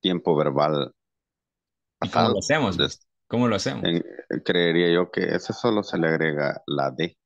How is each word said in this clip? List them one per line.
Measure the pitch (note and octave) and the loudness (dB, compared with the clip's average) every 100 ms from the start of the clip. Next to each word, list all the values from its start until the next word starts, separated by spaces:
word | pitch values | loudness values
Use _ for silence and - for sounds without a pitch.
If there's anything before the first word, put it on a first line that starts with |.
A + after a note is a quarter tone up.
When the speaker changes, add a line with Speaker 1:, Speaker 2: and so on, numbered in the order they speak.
Speaker 1:
tiempo | F#2 F2+ F2 | 0 0 2
verbal | D#2 D2 C#2 D2 D2+ C2+ _ _ _ _ _ _ _ _ _ _ _ | 2 2 2 0 0 -4 _ _ _ _ _ _ _ _ _ _ _
Speaker 2:
¿Y | - | -4
cómo | - F#2+ | 0 2
lo | |
Speaker 1:
pasado. | G#2+ | 0
Speaker 2:
hacemos, | - D3+ A#2+ F2 | 0 0 0 0
Speaker 1:
De- | |
Speaker 2:
pues? | C#2+ - _ _ _ | -2 -4 _ _ _
¿Cómo | A#2 B2 | 0 0
lo | G2+ | 0
hacemos? | C3+ C3 | -2 -2
Speaker 1:
en-, | - E2+ - - - - | 0 0 -2 -12 -8 -6
creería | - F2+ E2+ E2 F2 | 0 2 4 4 4
yo | E2+ F2+ | 4 2
que | - | -2
ese | F2 - - | -2 -2 -4
solo | A2 B2 G#2+ | -2 0 0
se | G2 F2 | -2 -2
le | E2 | 0
agrega | D#2+ D#2+ D2 D2 - - | 2 0 0 -4 -4 -6
la | C#2+ C#2 | -4 -4
D. | C2+ E2 _ | -4 -6 _